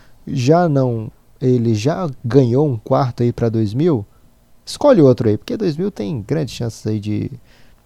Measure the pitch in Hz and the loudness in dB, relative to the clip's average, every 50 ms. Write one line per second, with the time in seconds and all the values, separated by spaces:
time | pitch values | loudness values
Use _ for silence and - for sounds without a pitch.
0 | - - - - - - 147 139 120 131 156 175 180 165 143 139 131 127 120 113 | -20 -20 -20 -20 -12 -8 -4 0 2 2 4 4 4 2 2 0 0 0 -2 -4
1 | 110 - - _ _ _ - - 139 127 127 120 113 117 113 104 104 139 170 190 | -6 -10 -14 _ _ _ -10 -4 0 0 2 2 2 0 0 0 0 -2 -2 -2
2 | 190 156 131 - - 117 113 143 135 117 117 135 156 151 123 110 - - 131 135 | -4 -6 -8 -8 -4 0 2 4 4 4 2 2 0 0 -2 -4 -4 -2 -2 0
3 | 143 123 - - 120 120 117 - 117 117 110 113 110 101 107 131 156 180 151 107 | 0 -2 -2 -2 -2 -2 -2 -2 -2 -2 0 0 -2 -2 0 0 0 2 0 0
4 | 98 - _ _ _ _ _ _ _ _ _ - _ - - - - 294 262 185 | -2 -6 _ _ _ _ _ _ _ _ _ -20 _ -14 -6 0 4 4 6 8
5 | 147 131 123 - 151 110 104 - - - 240 214 214 180 143 151 185 208 - - | 8 6 6 4 2 0 0 -2 -4 -6 -6 -4 -4 -4 -2 -4 -4 -6 -6 -8
6 | 208 196 160 117 101 - 143 160 151 113 - - 117 113 - - - 110 107 107 | -8 -8 -8 -8 -6 -6 -6 -4 -6 -6 -8 -8 -8 -8 -8 -8 -6 -6 -6 -4
7 | 101 107 107 104 104 - 131 120 - _ _ _ - - - _ _ | -4 -4 -6 -6 -6 -8 -10 -14 -20 _ _ _ -20 -20 -20 _ _